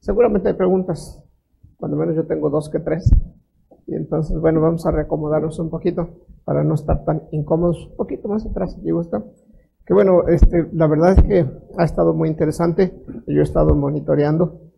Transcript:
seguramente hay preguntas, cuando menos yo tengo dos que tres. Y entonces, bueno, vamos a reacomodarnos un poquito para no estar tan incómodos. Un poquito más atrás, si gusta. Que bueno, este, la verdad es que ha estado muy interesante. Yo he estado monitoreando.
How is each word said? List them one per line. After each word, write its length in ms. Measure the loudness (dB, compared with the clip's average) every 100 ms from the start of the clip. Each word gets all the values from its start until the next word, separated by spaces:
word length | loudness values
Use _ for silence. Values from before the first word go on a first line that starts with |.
seguramente 480 | -2 2 2 2 -2
hay 60 |
preguntas, 680 | 0 0 0 -2 -8 -10 -18 _ _ _ _ _ _
cuando 180 | -6 -4
menos 180 | -2 -2
yo 100 | -2
tengo 240 | -2 -2
dos 180 | -2 -4
que 100 | -6
tres. 300 | -4 -4 2 2 2 -12 _ _ _ _ -10
Y 80 |
entonces, 440 | -8 -4 -4 -4 0
bueno, 200 | 0 2
vamos 240 | 0 0 -2
a 40 |
reacomodarnos 680 | -2 -2 -4 -2 -2 -2 -6
un 120 | -6
poquito 380 | -4 -4 -4 -6 -10 _ -16
para 200 | -4 -2
no 100 | 0
estar 300 | 0 0 -2
tan 180 | 0 -4 -4
incómodos. 580 | -8 -2 0 0 -2 -8
Un 60 | -10
poquito 320 | -8 -8 -6
más 160 | -6
atrás, 320 | -6 -6 -6 -8
si 80 | -4
gusta. 340 | -4 -4 -8 -10 _ _ _ _ _ 0
Que 80 |
bueno, 320 | 2 6 4 4
este, 400 | 6 6 4 -2
la 140 | 0 2
verdad 240 | 4 4
es 100 | 6
que 240 | 6 4 0 -4 -14 -4
ha 80 |
estado 280 | -2 0 0
muy 160 | 2 -2
interesante. 640 | 0 -2 0 -2 2 0 -2 -16 -16 -4
Yo 120 | 0
he 20 |
estado 320 | 0 2 2 2
monitoreando. 840 | 2 -4 -2 0 2 2 0 -4 -20